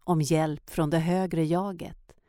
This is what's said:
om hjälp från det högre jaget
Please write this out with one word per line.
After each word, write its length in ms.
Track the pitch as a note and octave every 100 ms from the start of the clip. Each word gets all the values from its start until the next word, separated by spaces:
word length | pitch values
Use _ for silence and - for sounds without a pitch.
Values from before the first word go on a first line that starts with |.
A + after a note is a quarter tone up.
om 180 | - D#3+
hjälp 480 | C#3+ D#3 D#3 D3 -
från 200 | - D3+
det 100 | E3
högre 460 | E3 F#3 F#3 E3 D#3
jaget 720 | E3+ G3+ E3+ E3 - - -